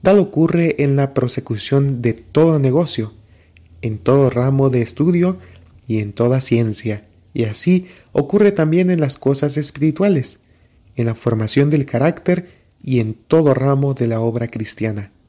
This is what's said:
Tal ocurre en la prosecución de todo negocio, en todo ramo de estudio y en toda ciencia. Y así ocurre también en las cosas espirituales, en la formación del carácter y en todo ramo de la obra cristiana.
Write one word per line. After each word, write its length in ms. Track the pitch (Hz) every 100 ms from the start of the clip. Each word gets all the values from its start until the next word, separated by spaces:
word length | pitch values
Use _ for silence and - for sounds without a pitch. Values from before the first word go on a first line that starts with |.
Tal 160 | - 202
ocurre 640 | 185 151 165 170 165 -
en 120 | 143 139
la 180 | 139
prosecución 880 | - 123 - - 110 - 139 139 123
de 120 | 120
todo 440 | 110 - 147 165 156
negocio, 560 | 135 135 170 - 110 - _ _ _ _ _ -
en 180 | 113 107
todo 300 | - 135 135
ramo 400 | 113 127 135 135
de 120 | 123
estudio 560 | 117 - 160 175 180 185 - - - - -
y 120 | 110
en 140 | 104
toda 280 | 101 120 131
ciencia. 640 | 131 117 113 107 110 104 - _ _
Y 100 | -
así 440 | 113 104 - 180 180 - _
ocurre 400 | - 143 208 202
también 380 | 196 156 170 185
en 100 | 175
las 180 | 147 -
cosas 400 | 131 135 147 147
espirituales, 840 | 147 - 156 151 202 170 123 - _ _ _ _ _ -
en 100 | 117
la 100 | 113
formación 540 | - 110 110 - 143
del 160 | 151 135
carácter 600 | 120 147 175 - 175 175 _ _ _
y 180 | - 127
en 140 | 110
todo 400 | 110 _ 160 151
ramo 400 | 131 135 139 139
de 140 | 131 120
la 140 | 113
obra 260 | 113 117 117
cristiana. 640 | 113 107 - 110 104 98 _